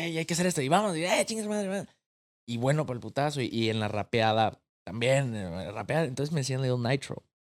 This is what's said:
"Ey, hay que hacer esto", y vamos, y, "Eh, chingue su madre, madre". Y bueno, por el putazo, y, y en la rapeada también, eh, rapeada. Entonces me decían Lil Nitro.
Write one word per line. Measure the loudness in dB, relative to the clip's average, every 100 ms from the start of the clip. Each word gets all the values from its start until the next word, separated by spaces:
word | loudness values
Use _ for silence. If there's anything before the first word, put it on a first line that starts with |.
| -4
"Ey, | -4
hay | -2
que |
hacer | 0 0
esto", | 0
y | 2
vamos, | 4 2 0
y, |
"Eh, | 2 2 2
chingue | -2
su | -4
madre, | -2 -2
madre". | -4 -6 _ _ _ _ _ -6
Y | 0
bueno, | 2 2 0
por | -6
el |
putazo, | -6 -2 0 0
y, | -2
y | 0 2
en | 2
la | 0
rapeada | -2 0 2 4 4 2 0 _ _ -12
también, | -2 2 4 2 -2
eh, | -6 -6 -6
rapeada. | -6 -2 0 0
Entonces | -2 -2
me | -2
decían | 0 0
Lil | 0 0
Nitro. | 2 0 -2 -10 -12 _